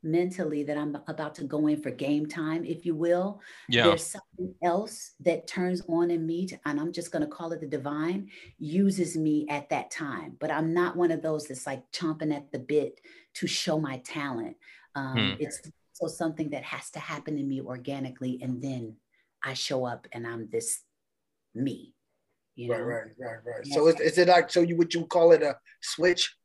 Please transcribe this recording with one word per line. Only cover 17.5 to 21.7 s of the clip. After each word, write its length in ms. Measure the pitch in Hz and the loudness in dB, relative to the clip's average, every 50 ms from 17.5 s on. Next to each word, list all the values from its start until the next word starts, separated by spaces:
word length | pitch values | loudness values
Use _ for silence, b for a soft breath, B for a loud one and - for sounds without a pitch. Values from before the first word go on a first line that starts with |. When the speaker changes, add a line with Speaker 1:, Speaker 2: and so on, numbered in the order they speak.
| 135 135 | -4 -4
Speaker 1:
organically, 800 | - - 127 127 123 147 139 139 131 127 127 - 131 127 127 123 | -6 -8 -10 -8 -8 -8 -6 -6 -6 -8 -8 -6 -6 -6 -4 -4
and 200 | 135 127 127 117 | -4 -6 -4 -4
then 340 | 127 139 131 127 117 110 107 _ _ _ _ _ _ _ _ _ - | -4 -6 -6 -6 -8 -10 -12 _ _ _ _ _ _ _ _ _ -8
I 100 | 131 135 | -6 -6
show 300 | 127 - - 143 131 127 | -6 -4 -2 -2 -2 -2
up 220 | 120 120 117 - - - | -2 -6 -8 -12 -14 -12
and 120 | 123 117 | -10 -10
I'm 220 | 117 120 117 113 107 | -8 -8 -8 -10 -4
this 320 | 113 117 113 - - - _ _ _ _ _ _ _ _ _ _ _ _ _ _ _ | -4 -4 -2 -2 -6 -6 _ _ _ _ _ _ _ _ _ _ _ _ _ _ _
me, 400 | 113 131 143 | -4 -2 -2